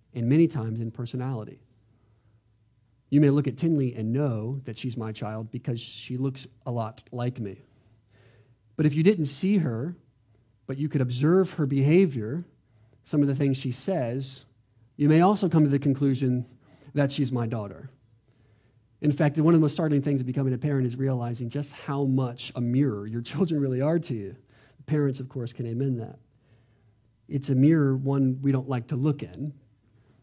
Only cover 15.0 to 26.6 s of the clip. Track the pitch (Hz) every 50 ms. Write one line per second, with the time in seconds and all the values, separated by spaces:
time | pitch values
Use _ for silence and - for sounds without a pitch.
15 | 147 151 156 160 170 190 208 202 202 170 156 165 151 143 139 139 139 143 131 135
16 | 143 139 135 123 135 127 123 123 120 - - - _ _ - _ - - - 147
17 | 143 135 - - 139 117 131 120 117 113 117 113 104 98 90 73 - 131 - _
18 | _ _ _ _ _ _ _ _ _ _ _ _ _ _ _ _ _ _ _ _
19 | - 147 139 - 160 147 131 160 151 160 170 160 156 147 - - 165 156 147 139
20 | 131 147 143 131 127 127 127 139 135 131 127 120 - 147 143 135 127 120 117 131
21 | 135 135 131 123 120 120 117 113 123 113 - 143 143 - - - - - 143 139
22 | 143 135 131 131 131 123 120 - - - - 123 120 120 123 131 139 131 107 101
23 | 101 110 110 120 120 - - 147 190 160 165 147 143 135 127 127 135 151 165 170
24 | 151 - 131 110 101 95 123 - _ _ _ _ _ _ _ - - - 147 151
25 | 143 139 131 - 127 127 - 135 120 113 - - 120 113 113 120 135 139 127 117
26 | 110 92 - - _ _ _ _ _ _ _ _